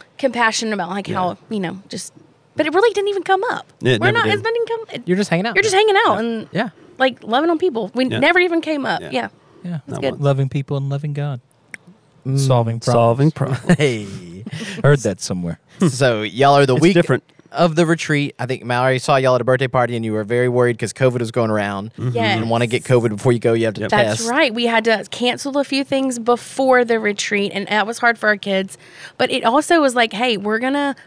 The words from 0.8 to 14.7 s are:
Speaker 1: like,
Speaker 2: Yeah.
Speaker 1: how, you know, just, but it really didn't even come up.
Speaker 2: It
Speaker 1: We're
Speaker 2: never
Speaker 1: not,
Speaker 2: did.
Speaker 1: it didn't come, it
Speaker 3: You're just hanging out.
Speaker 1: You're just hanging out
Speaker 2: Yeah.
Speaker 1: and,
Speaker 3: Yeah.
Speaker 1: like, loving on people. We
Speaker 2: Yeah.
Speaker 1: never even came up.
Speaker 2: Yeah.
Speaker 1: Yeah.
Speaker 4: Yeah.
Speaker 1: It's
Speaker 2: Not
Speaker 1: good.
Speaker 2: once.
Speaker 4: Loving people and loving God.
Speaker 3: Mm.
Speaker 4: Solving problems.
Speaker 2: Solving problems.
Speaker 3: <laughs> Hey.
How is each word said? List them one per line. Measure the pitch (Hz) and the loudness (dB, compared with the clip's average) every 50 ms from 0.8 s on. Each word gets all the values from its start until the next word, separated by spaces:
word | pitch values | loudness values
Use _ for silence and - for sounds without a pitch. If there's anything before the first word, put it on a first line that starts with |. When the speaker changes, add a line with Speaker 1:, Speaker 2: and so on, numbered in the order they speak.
| 175 175 | -4 -6
Speaker 1:
like, | 190 202 190 - | -6 -8 -6 -6
Speaker 2:
Yeah. | 185 | -4
Speaker 1:
how, | 190 185 175 - - _ - | -2 -2 -4 -4 -8 _ -8
you | 226 208 | -6 -4
know, | 185 165 190 190 - - | -4 -6 -8 -10 -14 -14
just, | - 185 - - _ - - _ _ _ _ _ - | -12 -12 -12 -14 _ -20 -20 _ _ _ _ _ -4
but | - 302 | -4 -4
it | 311 294 | 0 2
really | 370 440 480 381 | 2 2 2 2
didn't | 403 392 403 | 0 -2 -2
even | 403 392 - | -2 -4 0
come | - 381 381 427 494 | 0 0 0 0 -2
up. | - - - _ _ - | -6 -6 -10 _ _ -4
Speaker 2:
It | - 123 127 107 | 0 2 2 2
Speaker 1:
We're | - 370 | 2 2
Speaker 2:
never | - 466 | 2 2
Speaker 1:
not, | 453 | 2
Speaker 2:
did. | - - - | 0 0 0
Speaker 1:
it | 392 | -2
didn't | 453 453 466 466 - | -2 -2 -2 -2 -2
come, | 466 453 440 - - | -4 -8 -8 -10 -12
it | 240 240 | -10 -2
Speaker 3:
You're | 170 180 190 | -2 0 0
just | 208 - | 0 0
hanging | 165 170 196 | 0 -2 -2
out. | 233 208 | -2 0
Speaker 1:
You're | - 403 | 0 0
just | 440 370 | 2 4
hanging | 381 440 440 381 392 466 | 4 4 4 4 4 4
out | 339 214 | 2 2
Speaker 2:
Yeah. | 196 | 0
Speaker 1:
and, | 226 233 226 220 - - | -2 -4 -4 -6 -8 -6
Speaker 3:
Yeah. | - 180 247 196 - - - - - - | -4 -4 -4 -4 -6 -14 -20 -16 -4 0
Speaker 1:
like, | 262 262 226 - - | 0 0 0 -4 -6
loving | 208 226 269 311 349 | -2 0 0 2 2
on | 339 311 | 0 0
people. | 359 370 247 226 208 190 - | 0 -2 -2 -2 -6 -4 -2
We | 240 262 254 | -2 -2 0
Speaker 2:
Yeah. | - 226 | 0 0
Speaker 1:
never | 254 311 349 359 | 2 4 4 4
even | 359 359 339 330 | 2 2 0 -2
came | 320 311 311 285 254 | -2 -2 -4 -4 -2
up. | 226 175 - | -4 -4 -4
Speaker 2:
Yeah. | - - | -6 -6
Speaker 1:
Yeah. | - 254 214 196 _ _ _ _ _ - - | -6 -6 -6 -6 _ _ _ _ _ -14 -10
Speaker 4:
Yeah. | 175 170 143 | -8 -8 -8
Speaker 1:
It's | - - | -8 -8
Speaker 2:
Not | 120 - | -8 -4
Speaker 1:
good. | 135 131 123 | -4 -4 -4
Speaker 2:
once. | 131 143 | 0 0
Speaker 4:
Loving | 143 139 135 139 131 | 0 2 2 0 -2
people | - 143 139 - 143 139 | -2 -6 -6 -4 -6 -6
and | 139 139 | -4 -4
loving | 143 143 151 151 143 | -6 -6 -6 -6 -6
God. | 143 143 147 135 123 _ _ _ _ _ _ - - _ 175 185 _ _ _ _ _ - | -6 -6 -6 -8 -10 _ _ _ _ _ _ -20 -20 _ -20 -20 _ _ _ _ _ -6
Speaker 3:
Mm. | 131 135 139 | -2 -2 0
Speaker 4:
Solving | 135 131 127 120 117 117 113 117 | 2 4 4 2 2 0 -2 -4
problems. | - | 0
Speaker 2:
Solving | 127 120 120 117 117 117 131 143 160 | 2 4 4 4 4 4 4 2 2
problems. | - - 131 123 135 - - - 175 | 2 0 -4 -4 -4 -4 2 2 2
Speaker 3:
<laughs> | - | 4
Hey. | 156 135 120 110 104 98 98 95 90 85 85 95 113 208 - 160 226 202 | 4 0 0 -2 -6 -10 -12 -14 -14 -14 -16 -16 -14 -12 -12 -12 -12 -12